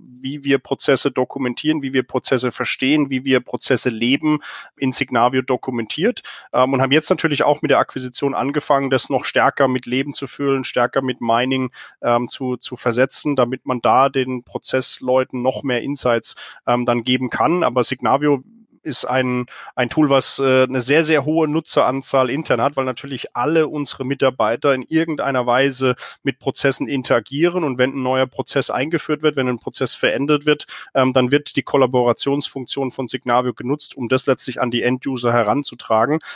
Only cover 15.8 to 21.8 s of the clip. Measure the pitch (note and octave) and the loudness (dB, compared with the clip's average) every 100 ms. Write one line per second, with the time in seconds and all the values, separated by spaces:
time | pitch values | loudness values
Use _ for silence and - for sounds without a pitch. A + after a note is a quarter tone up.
15.8 | C3+ C#3+ B2 A#2 - - - - - B2 | -4 -2 0 0 -2 -12 -18 -8 -2 0
16.8 | B2 A#2+ B2 B2+ B2+ - B2+ F3+ C3 C3 | 2 0 0 -2 -2 0 0 2 0 0
17.8 | A#2+ C3 A2+ C#3 D3 C3+ - - _ _ | 0 -2 0 2 2 0 -2 -20 _ _
18.8 | D#3+ A#2 - B2+ B2+ B2 B2 - - - | -8 -6 -2 0 0 -2 -4 -12 -8 -4
19.8 | B2 D#3+ D3 C3+ - - C3+ C3 B2+ B2+ | 0 2 4 4 2 0 2 4 4 0
20.8 | A#2+ D3+ D#3 D3+ C3+ D#3+ D#3 D#3 - D3 | 2 2 4 2 2 0 0 0 0 2